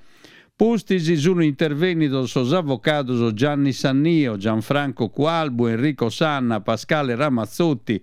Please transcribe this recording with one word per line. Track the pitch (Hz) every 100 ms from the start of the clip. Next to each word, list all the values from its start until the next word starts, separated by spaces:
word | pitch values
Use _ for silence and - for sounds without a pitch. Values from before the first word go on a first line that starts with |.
| - - - - _ -
Pusti | 220 226 - 185
si | 160 160
sono | 160 180
intervenuti | 151 135 160 143 185 165 147 135 123
sos | 139 123
avvocatos | 180 147 123 156 147 127 120 117
Gianni | 107 147 143 139
Sannio, | 120 147 135 160 165 131 104
Gianfranco | 110 110 - 143 143 - 110
Cualbo, | - 151 165 156 120 117
Enrico | 113 151 135 117
Sanna, | - 160 143 120 107
Pascale | 110 113 - 156 135
Ramazzotti, | 117 151 120 107 - 170 131 - 101